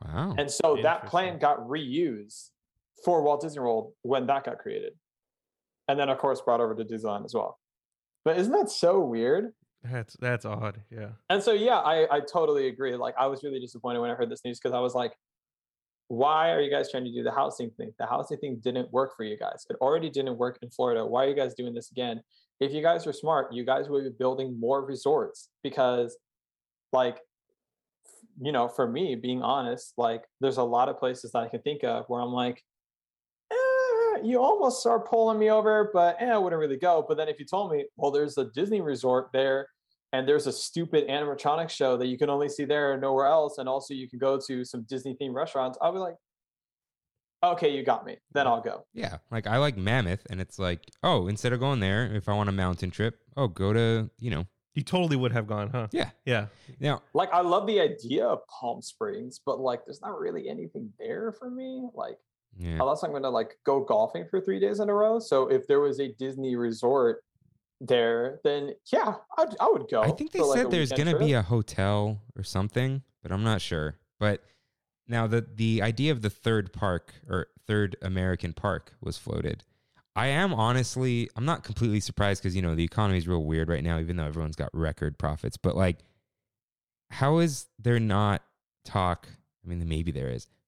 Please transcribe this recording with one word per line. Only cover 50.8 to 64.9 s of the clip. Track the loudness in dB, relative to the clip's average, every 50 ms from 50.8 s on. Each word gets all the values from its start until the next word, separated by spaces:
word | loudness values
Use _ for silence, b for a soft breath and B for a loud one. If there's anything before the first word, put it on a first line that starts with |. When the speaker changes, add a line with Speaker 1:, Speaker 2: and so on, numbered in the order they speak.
| -6 -14 -10 _ 0
Speaker 1:
oh, | 2 2 2 2 0
instead | -2 -2 0 0 0
of | 0
going | 0 0 0 0
there, | 0 2 2 0 0 -2 -2
if | -4 -2 -2
I | 0
want | 0 0 0
a | 0
mountain | 0 0 0 0 -2 -4 -6
trip, | -2 -2 -2 -2 -2 _ _ _ _ -2
oh, | -2 -2
go | -2 0 0 2 2
to, | 4 4 2 2 0 -2 -4 -8 -8
you | -6 -4
know. | -4 -4 -4 -6 _ _ _ _ _
Speaker 3:
You | -6 -2
totally | 0 0 2 2 2 2
would | 2 2 2 0
have | 0 -2 -2
gone, | -2 -4 -4 -4
huh? | -4 -4 -4 -4
Speaker 1:
Yeah. | -4 -4 -4 -4 -6 _ _
Speaker 3:
Yeah. | -2 0 0 -2 -4 B B B B -10 -4
Speaker 1:
Now, | -2 -2 -2 -2 -4 _ -2
Speaker 2:
Like, | 0 0 2 2
I | 2
love | 4 4 2 2 2 2
the | 2 4
idea | 4 2 0 -4 -6 -4 -2 0 2
of | 2 0 -2 -4 -10
Palm | -14 -8 -8 -6 -6 -8
Springs, | -10 -14 -10 -8 -6 -6 -6 -6 -10 -12 -14 -10 -6
but, | -6 -4 -2
like, | -2 -2 -2 -4 -6
there's | -12 -16 -14
not | -12 -10 -8 -6
really | -6 -6 -4 -6 -6 -8
anything | -8 -10 -10 -12 -12 -12 -12 -12 -12 -10
there | -8 -8 -6 -6 -6 -8 -8
for | -10 -12 -12
me. | -12 -10 -10 -10 -10 -10 -10 -12 -10
Like, | -10 -10 -10 -12 -14 _ _ _ _ _ _ -14
Speaker 1:
Yeah. | -10 -6 -4 -2 0
Speaker 2:
unless | 0 0 0 0 -2
I'm | -4
gonna, | -4 -4 -2 -2
like, | 0 -2 -2 -4 -8 _ _
go | 2 2 2
golfing | 2 2 4 4 4 2 0 -4 -6 -4
for | -4 -2
three | 0 0 0 2
days | 2 0 2 0
in | 0
a | 2